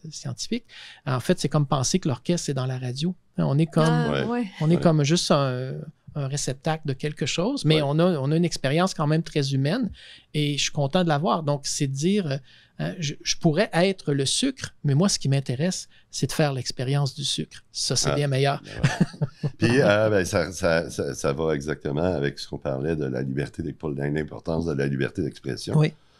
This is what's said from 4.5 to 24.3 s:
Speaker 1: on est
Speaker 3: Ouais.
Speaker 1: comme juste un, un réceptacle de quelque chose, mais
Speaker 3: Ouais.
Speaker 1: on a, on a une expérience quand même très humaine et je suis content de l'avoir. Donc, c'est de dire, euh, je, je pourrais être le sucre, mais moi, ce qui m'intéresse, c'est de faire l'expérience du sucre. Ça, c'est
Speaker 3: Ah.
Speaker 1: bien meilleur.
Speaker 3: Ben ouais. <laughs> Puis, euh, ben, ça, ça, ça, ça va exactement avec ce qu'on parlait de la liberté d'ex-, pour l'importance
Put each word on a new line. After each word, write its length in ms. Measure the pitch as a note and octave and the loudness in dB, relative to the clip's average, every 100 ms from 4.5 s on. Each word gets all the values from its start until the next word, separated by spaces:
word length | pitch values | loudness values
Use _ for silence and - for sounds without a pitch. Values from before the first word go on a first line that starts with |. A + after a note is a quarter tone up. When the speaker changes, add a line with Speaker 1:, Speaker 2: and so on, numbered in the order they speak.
| - | 0
Speaker 1:
on 80 | D#3 | 2
est 60 | F3 | 4
Speaker 3:
Ouais. 60 | |
Speaker 1:
comme 220 | E3+ D#3 | 6 4
juste 280 | C#3+ F3 - | 4 2 2
un, 420 | D#3 C3+ B2+ C3 D3 D3+ - - D3+ | 2 2 -2 -6 -8 -12 -18 -12 -8
un 120 | C3+ | -6
réceptacle 560 | C#3+ - C3 D#3+ D#3 C#3+ | -4 -4 -4 -4 -2 -4
de 60 | |
quelque 320 | C3 D3+ D3 D3 | -4 -6 -4 -4
chose, 400 | - G3 C#4+ D3 | -2 -2 0 2
mais 120 | D#3 | 4
Speaker 3:
Ouais. 40 | |
Speaker 1:
on 140 | C#3 D3+ | 4 2
a, 80 | F3+ D#3 | 2 2
on 120 | C3 | 0
a 40 | D#3+ | 2
une 100 | F3 | 0
expérience 480 | - C3 D#3 F#3 | 0 0 2 0
quand 140 | - D3+ | 0 2
même 160 | D#3 | 2
très 320 | D#3+ D#3 C3+ C3+ | 0 -2 0 0
humaine 340 | C#3 A3+ G#3 - - - _ D3+ | 0 0 -2 -6 -18 -20 _ -2
et 200 | D3 C#3+ | 0 0
je 20 | |
suis 100 | - | -2
content 320 | D3+ C#3 F#3 | 0 2 2
de 60 | F3 | 2
l'avoir. 320 | C#3+ F3+ F#3+ | 2 2 0
Donc, 200 | D3 C#3+ - | 0 -2 -4
c'est 220 | - C#3+ | -2 -2
de 60 | |
dire, 440 | C3+ E3+ G#3 D#3+ C#3 - - _ - | 0 0 0 0 -4 -8 -20 _ -8
euh, 140 | D#3 - | -6 -4
je, 160 | C#3+ - | -6 -6
je 120 | - - | -4 2
pourrais 340 | E3 D3+ A3+ | 2 4 2
être 400 | E3 F#3+ F#3+ - | 4 2 2 0
le 140 | C#3 C3+ | 0 0
sucre, 480 | - C#4 C4+ - - | 0 -2 -4 -14 -4
mais 100 | D3 | 2
moi, 160 | C#3 G3+ | 4 4
ce 80 | - | 2
qui 100 | C#3 | 2
m'intéresse, 600 | C#3 C3+ B2+ F3+ - - - _ | 0 0 -2 -2 -2 -10 -20 _
c'est 160 | - - | -4 -2
de 40 | |
faire 220 | - D3+ | 0 0
l'expérience 640 | C3 - - B2+ C#3+ C#3 D3 | 0 -6 -4 -2 0 0 -2
du 80 | |
sucre. 400 | C3+ - D#3 - _ | -4 -4 -6 -12 _
Ça, 240 | - - C3 | -6 -2 0
c'est 160 | - | 2
Speaker 3:
Ah. 40 | C#3+ | 0
Speaker 1:
bien 120 | C#3+ | 0
meilleur. 340 | C3 C#3 - | 2 0 -2
Speaker 3:
Ben 80 | - - | -8 -2
ouais. 640 | - - - - D3 - D3 | 0 2 -2 0 -6 -4 -6
<laughs> 40 | - | 0
Puis, 240 | A2+ B2+ | 4 6
euh, 280 | A2 G#2 A2 | 6 6 4
ben, 120 | G2+ | 2
ça, 280 | F2 G2 E2 | 2 0 0
ça, 360 | F#2 F#2 E2 - | 0 2 2 0
ça, 240 | - D2 C#2 | -4 -4 -2
ça 180 | D2 | -2
va 220 | C#2 D#2+ D2+ | 0 0 0
exactement 480 | D2 D2 D2+ C#2 F2+ | -2 -4 -2 0 0
avec 240 | D#2+ C#2+ - | 0 -2 -4
ce 100 | - | -10
qu'on 120 | C#2+ | -8
parlait 360 | C#2+ C2+ D2+ D#2+ | -4 -4 -2 -2
de 100 | C2+ | -2
la 180 | B1+ | -4
liberté 400 | C2+ C2+ C2+ - | -4 -4 -6 -6
d'ex-, 160 | D#2 - | -8 -6
pour 100 | D#2 | -6
l'importance 760 | C#2 C#2+ D2+ D2 | -4 -2 -2 -4